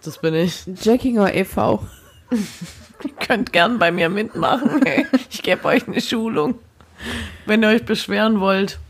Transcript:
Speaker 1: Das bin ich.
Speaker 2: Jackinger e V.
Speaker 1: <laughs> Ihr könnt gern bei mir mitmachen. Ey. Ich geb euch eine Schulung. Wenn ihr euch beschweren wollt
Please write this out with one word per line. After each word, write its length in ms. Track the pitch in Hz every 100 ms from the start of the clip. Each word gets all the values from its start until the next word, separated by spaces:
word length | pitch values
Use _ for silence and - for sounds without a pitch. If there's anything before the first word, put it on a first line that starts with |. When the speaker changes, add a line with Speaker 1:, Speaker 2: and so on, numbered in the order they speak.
Speaker 1:
Das 140 | 160 -
bin 140 | 165
ich. 300 | 160 175 - - 185
Speaker 2:
Jackinger 520 | 214 247 262 233 196
e 100 | -
V. 400 | 190 - - 208 - - -
Speaker 1:
<laughs> 220 | - -
Ihr 800 | 233 190 - 175 - - - 294 - -
könnt 260 | 190 247
gern 260 | - 196 240
bei 140 | 170
mir 160 | 170 165
mitmachen. 720 | 202 220 170 160 247 262 277 262
Ey. 200 | - - 262 -
Ich 120 | -
geb 200 | - 180 151
euch 200 | 240 220
eine 140 | 202
Schulung. 540 | - 233 226 180 151 - - _ - - - - - -
Wenn 180 | - 214
ihr 60 | 214
euch 160 | 226
beschweren 560 | 226 214 - 202 220 214
wollt 380 | 190 190 196 - -